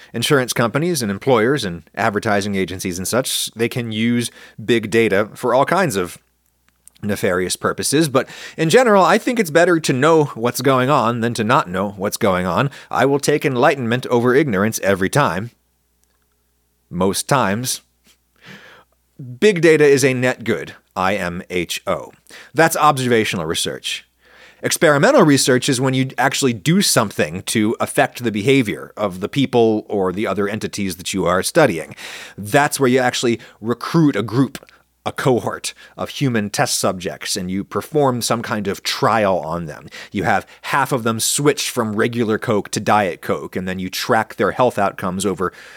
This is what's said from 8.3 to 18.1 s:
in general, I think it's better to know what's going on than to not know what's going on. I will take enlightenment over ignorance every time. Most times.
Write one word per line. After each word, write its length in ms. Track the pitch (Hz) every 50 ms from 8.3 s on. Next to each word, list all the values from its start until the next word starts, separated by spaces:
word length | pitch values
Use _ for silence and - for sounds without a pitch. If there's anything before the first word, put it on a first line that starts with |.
| - - - - -
in 120 | - 160 165
general, 340 | 190 247 262 226 208 196 175
I 160 | 160 190 226
think 180 | - 277 240
it's 140 | 233 196 156
better 280 | 143 165 175 180 170 160
to 140 | - - 135
know 320 | 123 143 165 165 156 147
what's 360 | 131 - 110 113 120 - -
going 280 | 123 139 135 127 127 135
on 300 | 151 131 110 117 120 117
than 160 | 113 120 113
to 80 | 120 107
not 260 | 110 131 156 - 87
know 220 | 92 92 101 101
what's 260 | 101 98 95 107 -
going 300 | - 117 101 92 90 90
on. 240 | 90 85 104 131 139 - - - -
I 160 | - - 127
will 140 | 139 139 139
take 260 | - 147 147 151 -
enlightenment 640 | 143 127 120 135 170 143 139 120 113 123 127 -
over 260 | - 127 120 120 123 123
ignorance 460 | 147 165 131 98 92 104 110 - -
every 300 | - 95 101 90 95 90
time. 420 | - 143 143 98 82 95 113 120 _ _ _ _ _ _ _ _ _ _ _ _ _ _ _ _ _ _ _ _ _ _ _ _ _ _ _ _
Most 400 | - 87 92 98 92 - - -
times. 520 | 147 131 110 95 101 117 127 117 - - _ _ _ _ _ _